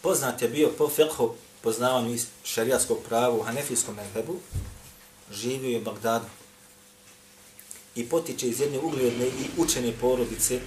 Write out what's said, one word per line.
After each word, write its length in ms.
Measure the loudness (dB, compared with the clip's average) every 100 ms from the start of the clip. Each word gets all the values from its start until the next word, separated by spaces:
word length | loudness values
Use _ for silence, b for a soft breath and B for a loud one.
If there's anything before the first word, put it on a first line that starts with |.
Poznat 400 | 2 2 0 0
je 60 | 0
bio 220 | 4 4 4
po 120 | 2 4
fiqhu, 360 | 4 4 0 -2 -16 -4
poznavanju 520 | -2 2 2 2 0
iz 120 | -2 -6 -8
šerijatskog 540 | -4 0 2 2 2 -2 0
prava 260 | 2 4
u 80 | 2
hanefijskom 520 | 0 -4 -2 -2 -2
mezhebu, 420 | -8 -6 -6 -4 -8 -6 -8 -8 -14 -20 -20 -20 -20 -16
živio 380 | -6 -4 -4 -2
je 80 | -2
u 60 |
Bagdadu 420 | -4 -4 0 0 -2 -16 -20 -20 -20 -20 -20 -20 -20 -20 -20 -20 -20 -20 -18 -18 -12
i 140 | -8 -2
potiče 400 | -2 -2 -4 -2
iz 120 | 0
jedne 180 | 0 0
ugledne 480 | -2 2 0 2 -2
i 240 | -2 -4 0
učene 360 | 2 2 0 0
porodice. 600 | 2 2 0 0 -2 -2